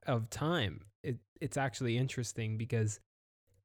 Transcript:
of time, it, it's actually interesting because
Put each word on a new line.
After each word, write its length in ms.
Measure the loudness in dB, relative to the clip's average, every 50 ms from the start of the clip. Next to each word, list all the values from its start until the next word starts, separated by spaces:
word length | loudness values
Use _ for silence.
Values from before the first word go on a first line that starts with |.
| 0
of 240 | 0 2 2 0 -2
time, 520 | -2 0 0 2 2 2 2 0 -2 -4 -10 -18 _ _
it, 140 | -4 -4 -4 -4 -8 _ _ -6
it's 160 | -6 -4 0
actually 420 | 0 0 0 0 0 0 2 2 2
interesting 580 | 2 0 0 -2 -4 -4 -4 -4 -2 -2 -2 -2
because 420 | -2 0 2 2 2 2 0 -4 -10 _ _ _ _ _ _ _ _ _ _ _